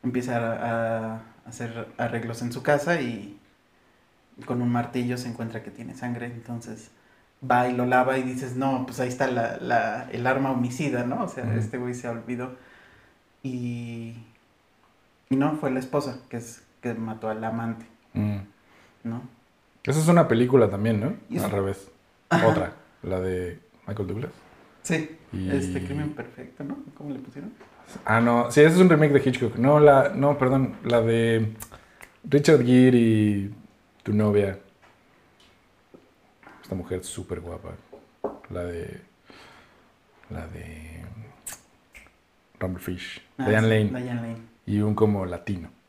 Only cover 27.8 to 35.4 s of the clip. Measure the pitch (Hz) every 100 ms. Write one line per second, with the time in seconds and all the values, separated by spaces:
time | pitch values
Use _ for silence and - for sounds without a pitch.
27.8 | - - - 110 120 120 120 - 151 175
28.8 | 185 156 151 139 135 123 117 123 127 151
29.8 | 147 139 139 196 143 143 127 135 131 -
30.8 | 117 120 113 113 117 113 110 110 - -
31.8 | _ _ - _ - 143 143 151 123 127
32.8 | 127 123 117 110 104 104 101 110 - _
33.8 | _ _ - 104 107 104 98 92 - _
34.8 | _ _ _ _ _ _